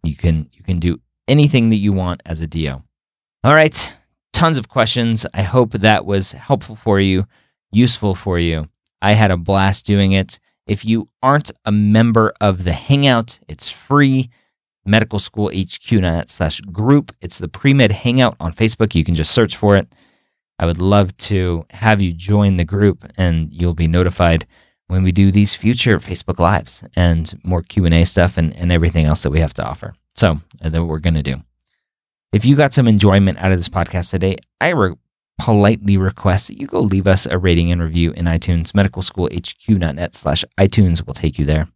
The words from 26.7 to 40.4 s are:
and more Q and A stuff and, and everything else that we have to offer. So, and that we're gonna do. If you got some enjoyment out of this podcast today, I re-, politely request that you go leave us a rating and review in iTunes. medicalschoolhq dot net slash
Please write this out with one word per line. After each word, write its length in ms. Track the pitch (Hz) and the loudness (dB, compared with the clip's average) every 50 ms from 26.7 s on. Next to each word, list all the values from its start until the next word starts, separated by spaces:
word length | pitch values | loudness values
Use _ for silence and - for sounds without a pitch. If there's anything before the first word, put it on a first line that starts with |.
| - - - - _ | -16 -16 -18 -10 _
and 440 | - 90 85 85 82 80 - - - _ | 0 2 2 2 0 -2 -6 -10 -12 _
more 180 | 90 90 85 | -4 -4 -4
Q 220 | 85 _ - 107 92 | -4 _ -2 0 0
and 100 | 85 82 | 2 4
A 100 | 82 87 | 2 2
stuff 320 | 92 - - 87 80 - - | 2 2 0 0 0 0 -2
and, 180 | 82 78 - | -2 -2 -2
and 160 | - 87 87 | -4 -2 0
everything 340 | 87 85 82 85 82 85 78 | 2 2 2 0 0 0 0
else 160 | 76 76 - | 0 0 0
that 80 | - 73 | -2 -2
we 100 | 69 80 | 0 0
have 140 | 82 71 - | -2 -2 -4
to 100 | - - | -8 -8
offer. 300 | - - - - 69 - _ _ _ _ | -8 -10 -12 -14 -18 -18 _ _ _ _
So, 240 | - - 92 80 73 - _ _ - | 0 2 2 2 0 -6 _ _ -10
and 120 | - 80 | -8 -4
that 120 | 78 82 85 | -2 -2 -2
we're 140 | 82 78 78 | -2 -4 -4
gonna 240 | 78 87 82 76 | -2 0 0 0
do. 200 | 69 69 65 65 - _ _ _ _ _ _ _ _ _ _ _ _ _ _ _ _ _ | -2 -4 -8 -8 -10 _ _ _ _ _ _ _ _ _ _ _ _ _ _ _ _ _
If 120 | - 110 107 | -4 0 2
you 120 | 127 143 | 4 4
got 180 | 139 151 139 - | 4 4 2 2
some 140 | - 127 117 | 2 4 4
enjoyment 500 | 110 101 98 101 95 98 98 95 87 - | 4 4 4 6 6 6 4 2 0 0
out 140 | 87 95 | 0 0
of 60 | 95 90 | 0 0
this 100 | 87 - | -2 -4
podcast 420 | - 92 85 - - 92 87 - | -4 -4 -4 -4 -4 -6 -6 -4
today, 260 | - 92 90 95 92 - - _ _ _ | -4 -2 -2 -2 -4 -4 -10 _ _ _
I 100 | - 165 | -2 -2
re-, 240 | 180 143 101 92 82 _ _ _ _ _ _ _ _ - | 2 2 0 0 -2 _ _ _ _ _ _ _ _ -8
politely 600 | - - 113 104 101 101 113 110 104 101 101 95 | -2 2 4 4 4 4 2 2 0 0 0 2
request 500 | 95 95 - - - 98 90 95 - - | 0 -2 -4 -2 -2 0 0 0 -2 -6
that 100 | - - | -10 -12
you 80 | 277 | -12
go 140 | 277 - - | -6 -2 -2
leave 260 | - 101 95 95 90 | 0 0 0 0 2
us 200 | 98 95 95 - | 2 2 2 2
a 100 | - - 90 | -2 -2 -2
rating 320 | 90 92 85 85 85 85 | 0 2 2 2 2 0
and 120 | 87 87 | 0 -2
review 300 | 85 80 80 85 85 85 | -4 -2 0 0 0 0
in 120 | - - 85 | -2 -2 -2
iTunes. 480 | 85 82 82 - - 90 82 85 - | -2 -2 -2 -2 0 -2 -2 -2 -2
medicalschoolhq 1080 | - 104 98 98 - - 95 - - 98 90 - - 85 85 - - _ _ - 110 95 | 0 0 0 0 -2 -6 -10 -8 -6 -4 -6 -4 -4 -8 -10 -12 -18 _ _ -2 0 0
dot 160 | 87 80 69 | 0 -4 -4
net 180 | 76 87 - - | -6 -8 -8 -8
slash 300 | - - 76 71 - | -8 -4 -4 -4 -4